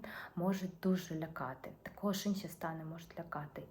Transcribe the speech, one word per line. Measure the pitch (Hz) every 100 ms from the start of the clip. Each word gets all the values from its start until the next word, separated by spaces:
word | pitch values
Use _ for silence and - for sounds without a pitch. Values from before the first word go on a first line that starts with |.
| - - - -
можуть | 185 190 185 -
дуже | 190 185 -
лякати. | 160 160 - 131 139 - -
Також | - - 202 196 208
інші | 196 160
стани | - 170 160
можуть | 160 165 - -
лякати. | 165 147 147 - -